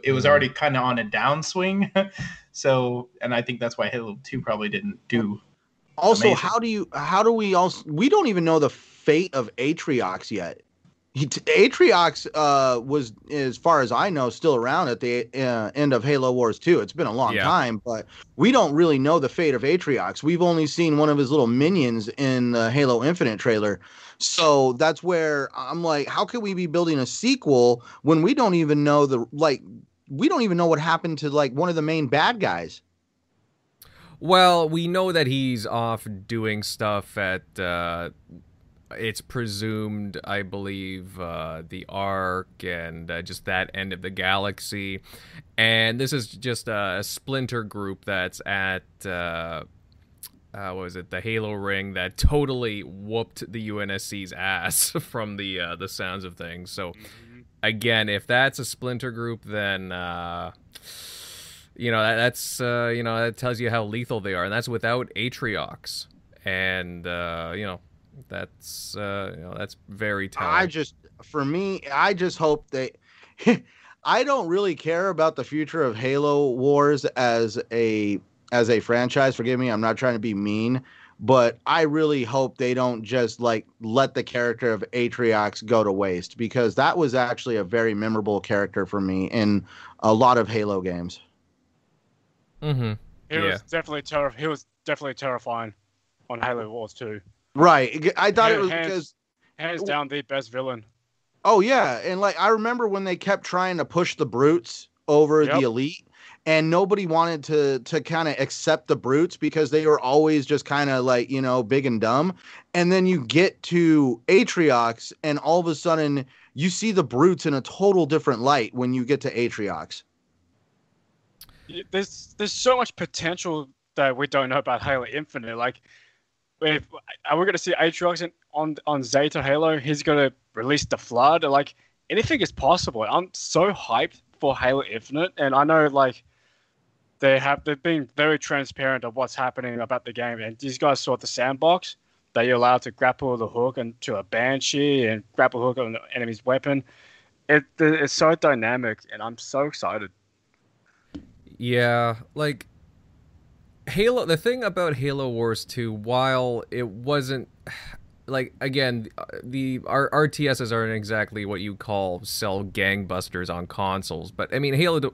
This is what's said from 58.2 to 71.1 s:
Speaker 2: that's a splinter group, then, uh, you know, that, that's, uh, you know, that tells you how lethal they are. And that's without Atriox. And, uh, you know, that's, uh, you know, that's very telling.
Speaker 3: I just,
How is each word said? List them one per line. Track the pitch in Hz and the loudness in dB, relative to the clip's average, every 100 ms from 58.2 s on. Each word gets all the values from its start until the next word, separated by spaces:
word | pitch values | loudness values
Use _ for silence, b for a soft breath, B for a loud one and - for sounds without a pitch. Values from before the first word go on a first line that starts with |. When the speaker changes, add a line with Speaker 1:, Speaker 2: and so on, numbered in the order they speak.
| - | 2
Speaker 2:
that's | 123 135 - | 2 2 0
a | |
splinter | 117 - 123 120 127 | -10 -8 -8 -6 -8
group, | 113 117 117 | -8 -8 -8
then, | 104 104 101 95 92 | -8 -4 -2 -4 -6
uh, | 90 87 87 87 87 87 - _ B B B B B B B B B B - | -8 -8 -8 -8 -8 -10 -14 _ B B B B B B B B B B -8
you | 120 | -2
know, | 110 | 0
that, | 110 113 | 2 2
that's, | 120 - - - | 0 -2 -8 -4
uh, | 123 120 120 | -2 -2 -2
you | 120 | -2
know, | 117 113 | -4 -2
that | 117 - | -2 -4
tells | 123 117 | -6 -4
you | 117 | -2
how | 117 | -2
lethal | 104 117 120 113 | -4 -6 -6 -6
they | 98 | -4
are. | 90 | -4
And | 95 | -2
that's | 113 123 | -4 -4
without | 113 117 123 117 101 | -4 -2 -2 -4 -6
Atriox. | 123 - 117 87 57 - - - - _ _ _ | -6 -6 -6 -4 -6 -12 -14 -12 -14 _ _ _
And, | 98 92 92 92 87 87 87 | -6 -2 -2 -4 -6 -10 -8
uh, | 87 85 82 82 92 | -6 -6 -6 -8 -8
you | 101 | -8
know, | 87 _ _ _ 139 - | -10 _ _ _ -20 -14
that's, | 92 92 _ - - - 101 | -12 -12 _ -16 -14 -12 -10
uh, | 101 98 95 87 | -8 -6 -8 -12
you | |
know, | 90 101 | -14 -12
that's | 101 - - | -12 -14 -16
very | 98 107 101 98 | -8 -4 -4 -6
telling. | - 151 | -6 -2
Speaker 3:
I | 170 185 | 0 0
just, | 156 143 - _ | -4 -8 -12 _